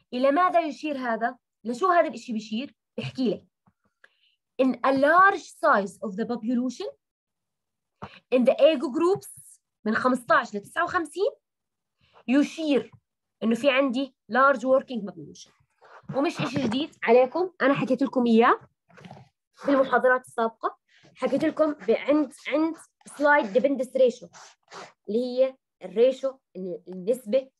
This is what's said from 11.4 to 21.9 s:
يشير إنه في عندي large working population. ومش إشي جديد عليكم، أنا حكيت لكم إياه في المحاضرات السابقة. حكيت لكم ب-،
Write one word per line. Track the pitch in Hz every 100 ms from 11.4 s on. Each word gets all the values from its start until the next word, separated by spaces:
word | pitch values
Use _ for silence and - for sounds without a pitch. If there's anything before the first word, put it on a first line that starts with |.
| _ _ _ _ _ _ _ _ -
يشير | 277 - - 311 247 - _ _ _ _ -
إنه | 220
في | 233 277
عندي | 262 277 240 269 _ -
large | 240 277 254
working | 254 262 269 240 190
population. | 170 143 - - _ _ _ - - - 262
ومش | 311 -
إشي | 294 277
جديد | 247 254 330 -
عليكم، | - 247 254 330 370 -
أنا | 262
حكيت | 277 208 262
لكم | 277 262 240
إياه | 226 254 453 - _ _ - - - _ _ _
في | _ -
المحاضرات | 269 269 240 254 254 -
السابقة. | - 226 - 381 - _ _ _
حكيت | - 262 277
لكم | 311 - 311
ب-، | 294 220